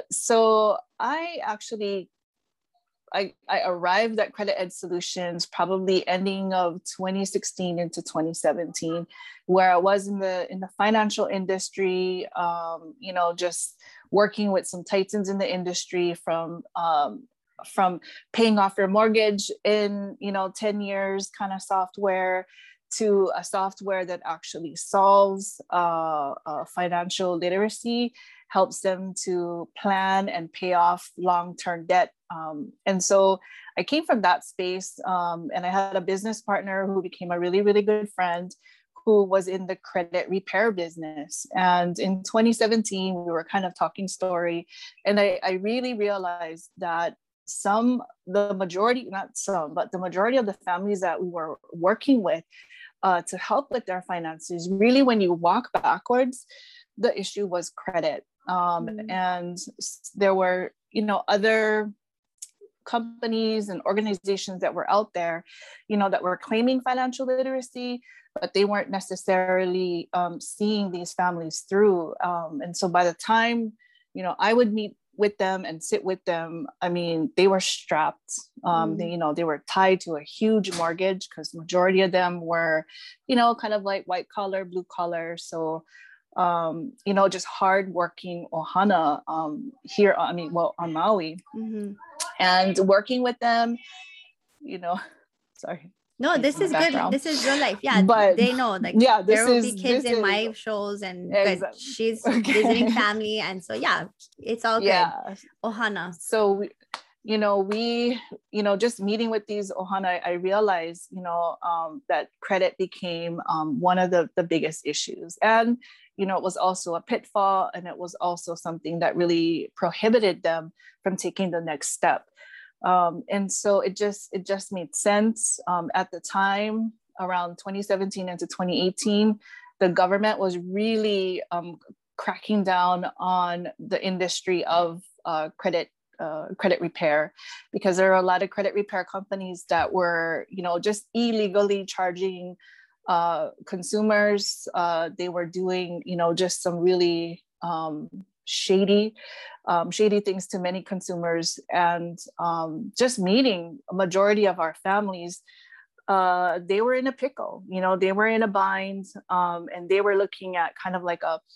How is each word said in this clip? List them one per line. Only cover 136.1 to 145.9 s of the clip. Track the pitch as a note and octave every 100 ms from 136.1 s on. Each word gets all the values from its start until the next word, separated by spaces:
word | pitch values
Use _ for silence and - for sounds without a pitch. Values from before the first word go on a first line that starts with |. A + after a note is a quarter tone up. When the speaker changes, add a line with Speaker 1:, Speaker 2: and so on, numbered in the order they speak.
| -
Speaker 1:
uh, | D#3+ D#3 - F#3+
credit | G3 F3+
repair, | E3+ - D#3+ D3+ D#3 - - - -
because | - F#3+ F3
there | F#3+
are | F#3+
a | F#3
lot | F3+
of | G3
credit | - G3 G3+
repair | G#3 G3
companies | F3+ G3 G3 G3 F#3 F3 -
that | E3+ D3+
were, | F#3 F3 E3+ E3 D#3+ -
you | F#3+
know, | F3 F3
just | G3+ G#3 - A3+
illegally | A#3 A3 G#3 G3 G3+ G3+
charging, | F#3+ - F#3 F3+ F#3+ F3+ F3+ F3+ - - _ _ -
uh, | F3 E3+ E3 G#3 - -
consumers. | F#3 F3 G#3 G#3+ G#3 G#3 G3+ G3+ - - F#3
Uh, | F3 E3 E3 -
they | F3+
were | F3 E3+
doing, | F#3 F#3 F#3 F3